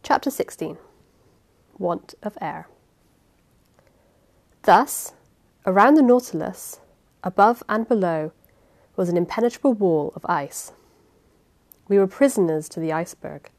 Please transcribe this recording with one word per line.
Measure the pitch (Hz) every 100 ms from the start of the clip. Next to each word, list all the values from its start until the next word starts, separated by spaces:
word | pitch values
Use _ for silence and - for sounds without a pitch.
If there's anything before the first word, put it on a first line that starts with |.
| -
Chapter | - 285
sixteen. | - - - 160 - _ _ _ _ _ _ _ _ _ -
Want | 180 170 - -
of | 208 -
Air. | 160 165 - _ _ _ _ _ _ _ _ _ _ _ _ _ _ _ _ _ _ _
Thus, | - 190 285 - - _ _ _ _ _ -
around | 190 233 311
the |
Nautilus, | 254 247 247 165 - - - - _ _ _ _
above | 185 196 208 240 -
and | 214 226
below, | 226 180 160 156 _ _ _ _ _ _ -
was | 175
an | 175
impenetrable | 175 - 233 - 277
wall | 220 190 160 147 -
of |
ice. | - 165 143 - - - _ _ _ _ _ _ _ _ _ _ -
We | 202
were | 190
prisoners | - 277 220 170 156 160
to | -
the | 165
iceberg. | 156 170 - - 147 -